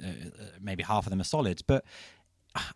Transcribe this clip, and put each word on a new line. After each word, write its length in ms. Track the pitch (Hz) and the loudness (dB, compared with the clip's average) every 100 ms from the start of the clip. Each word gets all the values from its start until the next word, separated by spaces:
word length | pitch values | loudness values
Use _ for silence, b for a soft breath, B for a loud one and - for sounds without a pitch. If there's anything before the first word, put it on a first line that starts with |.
uh, 40 | 95 | -10
uh, 380 | 85 87 - 101 82 | -8 -12 -14 -18 -10
maybe 220 | 101 90 | -6 -4
half 220 | 87 107 98 | 2 2 2
of 40 | |
them 100 | 95 | 0
are 40 | |
solid, 360 | 87 156 110 87 - | 2 2 2 2 4
but 180 | 135 B B B B _ _ _ | 4 B B B B _ _ _
I, 80 | - B | -8 B